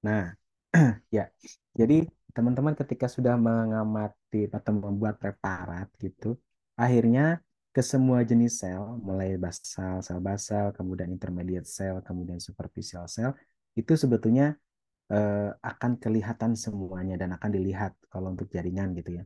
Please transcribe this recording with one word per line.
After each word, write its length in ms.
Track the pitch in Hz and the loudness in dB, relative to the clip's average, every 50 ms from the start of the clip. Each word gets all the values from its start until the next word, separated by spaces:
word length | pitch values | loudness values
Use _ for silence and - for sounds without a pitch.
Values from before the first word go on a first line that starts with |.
| - | 0
Nah, 240 | 107 107 107 92 85 87 _ _ _ _ _ _ _ | 0 0 0 0 -4 -8 _ _ _ _ _ _ _
<clears throat> 320 | - 170 151 123 110 - _ _ - | 6 8 8 8 4 0 _ _ -2
ya, 100 | 104 95 - _ _ - - - _ _ _ _ | -2 -2 -2 _ _ -20 -20 -20 _ _ _ _
jadi 320 | - 113 117 147 160 165 165 _ _ _ - - | 2 4 6 6 4 4 0 _ _ _ -10 -2
teman-teman 380 | - 113 123 127 127 135 156 147 - | 0 2 2 2 2 0 0 0 -2
ketika 320 | 143 - 123 - 127 123 | -4 -4 -2 -2 -2 -4
sudah 240 | - - 127 123 120 | -2 2 2 4 4
mengamati 1120 | 120 113 117 113 113 113 110 110 110 107 110 107 107 107 101 _ _ _ _ - 107 104 | 4 4 4 4 2 2 0 0 -2 -2 -2 -2 -2 -4 -4 _ _ _ _ -2 -2 -2
atau 260 | 101 - - - - 107 | 0 -2 -4 -2 0 0
membuat 420 | 104 101 101 101 101 107 107 104 _ | 0 0 -2 -2 0 -2 -2 -2 _
preparat 720 | - 101 101 _ - 98 92 90 92 92 85 87 98 - _ _ | -6 -8 -6 _ -6 -6 -4 -6 -6 -8 -8 -8 -10 -12 _ _
gitu, 400 | - 92 - _ - 107 120 - _ _ _ _ _ _ _ - | -10 -10 -10 _ -6 -6 -6 -6 _ _ _ _ _ _ _ 0
akhirnya 640 | 120 123 127 120 117 117 120 131 147 160 170 170 _ _ _ _ _ _ _ | 2 4 6 6 6 6 6 6 4 4 2 -2 _ _ _ _ _ _ _
ke 80 | 135 | 0
semua 400 | 127 - - 135 131 131 127 123 | 0 2 2 4 4 6 6 4
jenis 400 | 120 113 123 117 117 117 - - | 4 6 6 6 6 4 2 -4
sel, 360 | - 92 90 92 101 107 120 117 | -6 -6 -6 -6 -8 -8 -10 -10
mulai 320 | 104 98 95 95 95 95 95 90 | -6 -4 -2 -2 0 -2 -2 -2
basal, 640 | 90 87 - - - - - - 95 92 92 92 90 | -4 -6 -6 -10 -14 -12 -8 -6 -4 -4 -4 -6 -6
sel 160 | - 90 90 | -6 -6 -4
basal, 480 | 92 98 98 104 - - 107 104 101 101 101 | -2 -4 -4 -4 -4 -2 -2 0 0 -2 -2
kemudian 360 | - 92 92 92 87 90 87 | -4 -6 -6 -6 -6 -6 -6
intermediate 560 | 92 90 - - 90 87 87 92 92 90 87 | -6 -8 -6 -6 -6 -6 -4 -4 -4 -6 -6
cell, 320 | - - - 98 95 92 92 | -10 -8 -6 -4 -4 -4 -6
kemudian 360 | - - 92 90 87 85 87 85 | -8 -8 -8 -8 -8 -8 -10 -10
superficial 680 | - - 104 - 92 92 _ - - - - 87 87 82 | -12 -14 -14 -14 -14 -12 _ -12 -12 -12 -12 -12 -12 -10
cell, 240 | - - 113 131 143 - _ _ _ _ _ _ _ | -6 -4 -4 -4 -4 -6 _ _ _ _ _ _ _
itu 200 | 113 113 - 160 | -6 2 2 2
sebetulnya, 600 | 156 - 131 120 113 - 113 117 131 143 151 151 _ _ _ _ _ _ _ _ _ _ _ | 4 4 2 2 4 4 4 6 6 4 4 2 _ _ _ _ _ _ _ _ _ _ _
eh, 400 | 104 104 104 104 101 104 104 101 - _ | 0 0 2 2 0 0 -2 -4 -6 _
akan 360 | - - - _ - 120 123 120 | -10 -12 -8 _ -2 -2 -2 -2
kelihatan 520 | - 117 110 113 98 110 117 - 113 117 117 | -2 0 0 0 0 -2 -4 -2 0 0 0
semuanya 600 | 110 - 113 101 101 95 90 92 90 92 95 92 87 | -2 -4 -8 -6 -6 -8 -8 -8 -6 -6 -4 -4 -4
dan 160 | 92 87 90 | -4 -6 -6
akan 160 | 87 - 107 101 | -4 -4 -2 -2
dilihat 380 | 95 92 98 95 92 104 92 - _ _ _ | 0 0 -2 -2 -2 -4 -6 -6 _ _ _
kalau 240 | - 95 95 92 92 | -10 -8 -6 -6 -6
untuk 160 | 90 92 - | -8 -8 -8
jaringan 440 | - 92 85 90 92 98 98 95 90 87 | -6 -6 -6 -4 -4 -4 -4 -4 -4 -6
gitu 200 | 80 90 87 87 | -8 -8 -10 -10
ya. 60 | 98 | -12